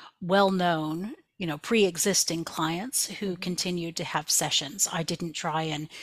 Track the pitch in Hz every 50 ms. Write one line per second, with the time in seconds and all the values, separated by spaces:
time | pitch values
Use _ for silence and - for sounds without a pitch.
0 | - - _ _ 185 170 190 196 202 190 190 185 180 175 170 156 156 156 156 170
1 | 190 214 302 - _ _ _ _ 190 165 147 151 - - 233 220 202 185 170 165
2 | - 208 180 - - - 170 165 165 - - - 160 160 165 175 208 262 - -
3 | - - 190 - 208 196 180 175 - 180 180 170 - 185 180 175 165 170 165 -
4 | 165 - - 160 156 - - - 165 147 - - 151 139 - 196 - - - 170
5 | 165 - 175 - 175 165 151 - - 170 151 160 160 160 151 151 156 156 - -